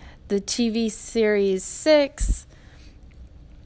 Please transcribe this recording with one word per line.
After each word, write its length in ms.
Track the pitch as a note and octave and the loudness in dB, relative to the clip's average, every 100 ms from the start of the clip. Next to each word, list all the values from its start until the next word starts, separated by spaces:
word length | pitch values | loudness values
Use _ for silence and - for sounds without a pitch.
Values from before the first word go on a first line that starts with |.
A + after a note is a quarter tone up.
| - - - | -20 -18 -6
the 100 | G3+ | -4
T 320 | G3 - A#3 | -4 -2 0
V 180 | A3 A3+ | 0 -2
series 760 | - - A#3 G#3+ G#3 G3 F#3+ | -2 -2 0 2 2 0 0
Six. 800 | - - D#4 D4+ C#4 - - - - - - - - - - - - - - - | -2 0 4 4 2 0 0 0 -4 -20 -20 -20 -20 -20 -20 -20 -20 -20 -20 -20